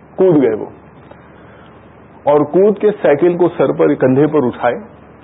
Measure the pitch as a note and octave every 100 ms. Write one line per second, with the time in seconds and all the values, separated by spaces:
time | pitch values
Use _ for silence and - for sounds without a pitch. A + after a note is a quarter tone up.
0 | - - F#3 D#3 B2 G#2+ G#2 - - -
1 | - - - - - - - - - -
2 | - - C3+ D3 D3 F3+ G3+ G3+ G#3 G3+
3 | E3+ C#3+ F3+ F3 E3+ - C#3 D3 D#3+ D3
4 | C3 C3 D3 D3+ B2 A2+ B2 D3+ G#3 -
5 | - -